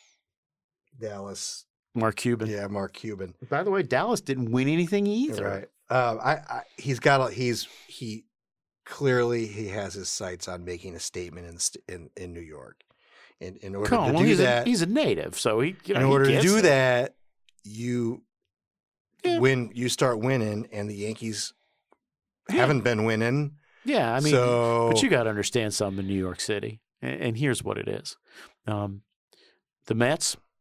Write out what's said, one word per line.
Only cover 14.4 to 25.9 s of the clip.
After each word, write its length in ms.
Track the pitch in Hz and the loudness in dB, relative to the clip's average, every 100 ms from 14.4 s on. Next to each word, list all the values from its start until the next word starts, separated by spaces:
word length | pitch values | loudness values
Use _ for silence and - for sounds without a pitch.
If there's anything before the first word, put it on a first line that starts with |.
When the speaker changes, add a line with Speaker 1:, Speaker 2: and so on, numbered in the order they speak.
| 127 120 240 | 6 4 2
Speaker 2:
a, 40 | |
he's 120 | 220 | 2
a 40 | 170 | 2
native, 520 | 262 254 85 82 - | 2 2 0 -2 -2
so 220 | 120 110 | 0 2
he, 160 | 156 190 - | 0 -4 -4
you 80 | |
know, 60 | 110 | 2
Speaker 1:
in 60 | 135 | 4
Speaker 2:
he 40 | |
Speaker 1:
order 140 | 139 135 | 6 6
to 60 | |
Speaker 2:
gets 140 | 139 170 | 6 6
Speaker 1:
do 120 | 214 | 6
Speaker 2:
it. 40 | |
Speaker 1:
that, 520 | 175 135 127 123 127 _ _ _ _ _ | 6 6 4 2 0 _ _ _ _ _
you 600 | 101 110 120 123 117 127 _ _ _ _ _ _ _ _ _ _ | -16 -8 -4 -2 -2 -6 _ _ _ _ _ _ _ _ _ _
Speaker 2:
Yeah. 160 | 359 339 | 0 4
Speaker 1:
win, 320 | 131 131 113 120 | 4 2 -2 -4
you 140 | 123 | -4
start 300 | - 135 113 | 2 2 2
winning, 480 | 123 131 107 107 107 | 0 0 0 -4 -8
and 180 | 104 104 | -8 -8
the 60 | 101 | -6
Yankees 580 | 104 110 113 101 - _ _ _ _ _ _ _ _ _ - | -6 -6 -8 -8 -10 _ _ _ _ _ _ _ _ _ -4
Speaker 2:
Yeah. 80 | 311 | 2
Speaker 1:
haven't 240 | 131 139 | 2 2
been 220 | 117 110 | 2 2
winning. 540 | 110 110 117 139 147 - _ _ | 0 2 0 0 -4 -8 _ _
Speaker 2:
Yeah, 300 | 247 254 151 | -2 0 0
I 60 | 127 | 0
mean, 100 | 151 | 4
Speaker 1:
So 560 | 135 123 120 117 117 117 | 4 4 4 2 2 2
Speaker 2:
but 100 | 113 | 2
you 60 | 262 | 4
gotta 200 | 139 110 | 2 2
understand 440 | 104 98 123 107 | -2 -2 0 -2
something 320 | - 101 | -2 -4